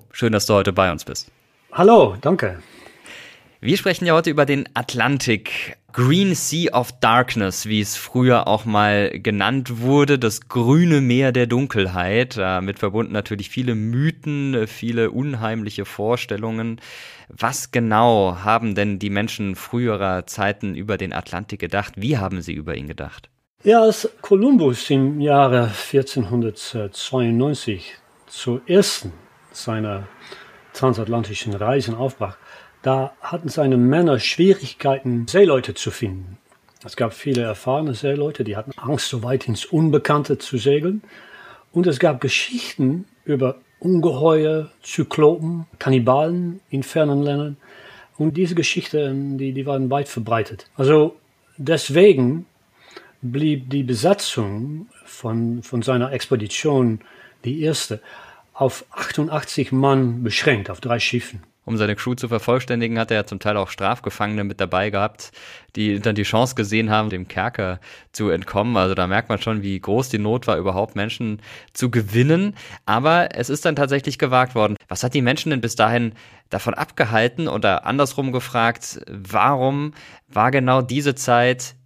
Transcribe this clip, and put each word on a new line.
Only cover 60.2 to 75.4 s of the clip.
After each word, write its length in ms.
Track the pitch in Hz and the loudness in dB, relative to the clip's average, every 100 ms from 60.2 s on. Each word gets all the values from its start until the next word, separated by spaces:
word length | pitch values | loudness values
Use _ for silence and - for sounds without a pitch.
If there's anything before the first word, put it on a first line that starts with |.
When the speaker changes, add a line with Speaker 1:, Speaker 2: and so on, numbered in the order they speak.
Speaker 2:
beschränkt, 460 | 117 - 151 107 95 | -2 0 0 0 -4
auf 140 | 90 | -8
drei 160 | 120 120 | -4 -2
Schiffen. 440 | - 120 - 98 - _ | 0 -2 -6 -16 -20 _
Speaker 1:
Um 140 | - 113 | -6 -2
seine 180 | 104 104 | -2 -2
Crew 180 | 127 | -4
zu 140 | 123 120 | -6 -4
vervollständigen, 720 | 113 - 127 127 117 117 113 | -2 0 0 0 -2 -2 -2
hat 120 | 113 | 0
er 160 | 110 101 | -2 -2
zum 120 | 101 | -4
Teil 180 | 104 104 | -2 -2
auch 140 | 95 | -4
Strafgefangene 720 | - 98 123 101 - 104 104 | -2 -2 -2 -6 -4 -4 -2
mit 160 | 101 98 | -4 -4
dabei 300 | 90 90 104 | -2 0 0
gehabt, 420 | 101 107 - - - - - _ | -2 -2 -6 -20 -20 -20 -20 _
die 260 | 107 107 101 | -4 -2 0
dann 140 | 110 | 0
die 100 | 104 | -2
Chance 300 | 98 110 127 | 0 0 0
gesehen 360 | - 101 110 110 | -2 -2 -2 0
haben, 180 | 107 107 | 0 0
dem 180 | 92 92 | -6 -8
Kerker 540 | 92 110 113 95 90 - - _ | -4 -4 -4 -6 -6 -14 -20 _
zu 160 | - 104 | -4 -2
entkommen. 480 | 80 - 101 113 107 | -2 -2 -2 0 2
Also 180 | 92 | 2
da 120 | 92 90 | 2 0
merkt 240 | 101 117 | 0 0
man 100 | 107 | -4
schon, 220 | 117 107 | -2 -4
wie 180 | 98 95 | -4 -6
groß 300 | 98 113 131 | -2 -2 0
die 80 | 107 | -2
Not 280 | 104 123 117 | -2 -2 0
war, 120 | 85 | 0
überhaupt 360 | 95 92 107 | 0 -2 -4
Menschen 460 | 101 107 - 113 104 - - - | -4 -6 -4 -6 -6 -12 -20 -16
zu 180 | - 127 | -4 0
gewinnen. 640 | 117 101 113 139 170 208 - - - | 0 0 2 4 4 2 -4 -18 -10
Aber 500 | - 110 151 170 - | -2 0 2 2 0
es 140 | - 123 | -4 -4
ist 160 | 147 | -2
dann 100 | 170 | 0
tatsächlich 440 | 143 139 139 139 - | 0 0 0 -2 -2
gewagt 360 | 135 127 127 | 2 2 2
worden. 220 | 117 104 104 - | 2 0 0 -8
Was 140 | 95 | -6
hat 120 | 123 | -2
die 80 | 143 | 0
Menschen 260 | 123 135 | 2 0